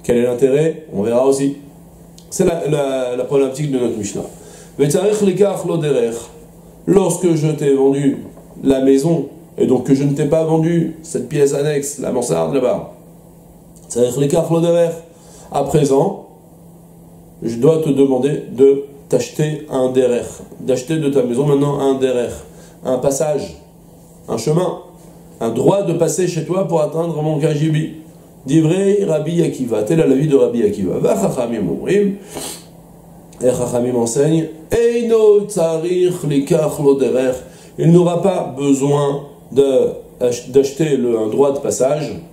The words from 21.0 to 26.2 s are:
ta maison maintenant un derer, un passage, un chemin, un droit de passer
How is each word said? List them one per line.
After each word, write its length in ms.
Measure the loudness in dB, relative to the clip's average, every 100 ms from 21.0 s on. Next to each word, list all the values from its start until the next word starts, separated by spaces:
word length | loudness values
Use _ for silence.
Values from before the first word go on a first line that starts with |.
| 0
ta 140 | 0
maison 220 | 0 0 2
maintenant 340 | 2 0 0
un 160 | 0 0
derer, 340 | 0 0 -4 -8 -18 -20 -20 -10 -4
un 140 | -2
passage, 580 | -2 -2 -2 -4 -6 -16 -20 -20 -20 -20 -20 -20 -10
un 100 | -6
chemin, 420 | -2 0 -2 -6 -16 -20 -20 -20 -20 -6
un 80 | -4
droit 320 | 2 2 2
de 120 | 0
passer 340 | 0 -2 0